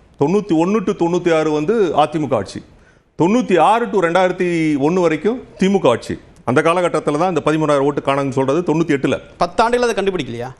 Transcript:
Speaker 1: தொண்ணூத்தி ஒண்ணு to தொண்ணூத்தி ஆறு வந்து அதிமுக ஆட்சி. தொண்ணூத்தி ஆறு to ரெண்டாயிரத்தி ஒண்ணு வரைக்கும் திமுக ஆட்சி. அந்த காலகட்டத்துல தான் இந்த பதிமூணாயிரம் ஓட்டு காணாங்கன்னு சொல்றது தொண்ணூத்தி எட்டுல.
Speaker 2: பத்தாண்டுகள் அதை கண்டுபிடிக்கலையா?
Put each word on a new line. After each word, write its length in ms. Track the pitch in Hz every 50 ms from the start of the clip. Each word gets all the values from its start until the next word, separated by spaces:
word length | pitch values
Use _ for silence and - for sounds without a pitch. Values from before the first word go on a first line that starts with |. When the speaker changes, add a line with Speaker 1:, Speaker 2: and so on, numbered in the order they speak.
| _ _ _ -
Speaker 1:
தொண்ணூத்தி 320 | 139 156 190 208 202 -
ஒண்ணு 320 | 165 156 170 190 208 226 185
to 80 | 214
தொண்ணூத்தி 460 | 196 - 170 170 180 175 175 170 160 156
ஆறு 120 | 156 156
வந்து 420 | 151 151 151 185 233 226 190 151 -
அதிமுக 380 | 143 156 151 170 156 151 120 127
ஆட்சி. 280 | 104 95 - - - - - - - _ _ _ _ _ _ _ -
தொண்ணூத்தி 420 | 160 185 226 254 190 - 180 160
ஆறு 300 | 160 190 220 233 240 196
to 80 | 214 190
ரெண்டாயிரத்தி 760 | 170 165 170 185 185 180 180 180 180 175 170 160 160 156 147 131
ஒண்ணு 200 | 139 156 180 185
வரைக்கும் 440 | 175 160 156 151 - 208 254 247 - - - -
திமுக 300 | 185 190 196 180 151 127
ஆட்சி. 300 | 117 - - - 87 - - - - - -
அந்த 180 | 117 127 156
காலகட்டத்துல 560 | 147 165 170 185 175 160 - 156 160 160 147 151
தான் 180 | 180 190 170
இந்த 40 | 143 -
பதிமூணாயிரம் 400 | 151 156 156 156 147 147 139 139
ஓட்டு 160 | 147 139 151
காணாங்கன்னு 300 | - 139 139 139 139 135
சொல்றது 440 | 123 135 135 131 143 175 175 151 151
தொண்ணூத்தி 120 | 165 165
எட்டுல. 340 | - 143 131 - - 104 - - - - -
Speaker 2:
பத்தாண்டுகள் 480 | 175 170 - - 220 233 240 247 247 233
அதை 40 |
கண்டுபிடிக்கலையா? 600 | 220 196 196 196 180 170 127 120 117 117 117 131 -